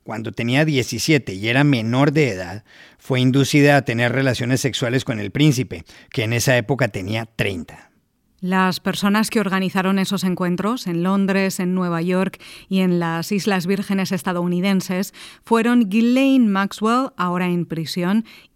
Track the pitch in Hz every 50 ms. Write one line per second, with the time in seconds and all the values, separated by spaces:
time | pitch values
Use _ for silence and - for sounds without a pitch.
0 | _ - 110 113 110 107 - - 117 120 127 143 160 156 147 127 117 - 123 107
1 | - - 156 139 - - 95 95 104 113 120 135 143 147 139 117 110 113 120 131
2 | 143 156 143 160 147 120 98 92 92 87 95 107 - _ - - - - - _
3 | - - 131 127 127 131 123 139 135 - - 147 143 143 143 139 - - 113 117
4 | 123 120 120 135 135 135 120 - 123 120 135 123 - 127 101 - 131 117 123 131
5 | - - 117 107 104 98 - 131 147 156 127 123 120 - - 85 - - - -
6 | - _ - 127 113 110 120 117 - 143 127 120 110 - 139 120 131 107 - 104
7 | 92 98 110 113 117 - _ - 107 101 98 82 - - - - - _ _ _
8 | _ _ _ _ _ _ _ _ 185 180 190 190 185 185 175 - - 196 185 -
9 | - 202 202 214 214 - - 220 202 196 190 190 190 180 - 196 180 190 196 196
10 | 190 - 202 180 185 190 175 - 185 175 180 170 185 208 247 254 - 185 170 165
11 | 175 190 196 202 196 196 190 196 190 190 - - 185 180 185 185 180 175 170 165
12 | 170 185 180 185 190 185 - - - - - - - _ 190 190 185 185 175 175
13 | 170 165 165 165 160 - 208 196 - 220 190 185 160 180 196 190 - - 196 196
14 | 185 - 196 175 - 190 175 175 175 180 175 180 180 202 196 185 - - 180 180
15 | 196 - - - - - - - _ - 233 226 220 240 240 247 233 185 196 226
16 | 226 240 247 262 269 269 269 262 240 208 196 196 196 196 - - 208 226 233 254
17 | 269 - - - 180 180 175 180 180 175 175 175 165 165 160 160 160 - - 185
18 | 175 180 202 226 220 - - - - _ _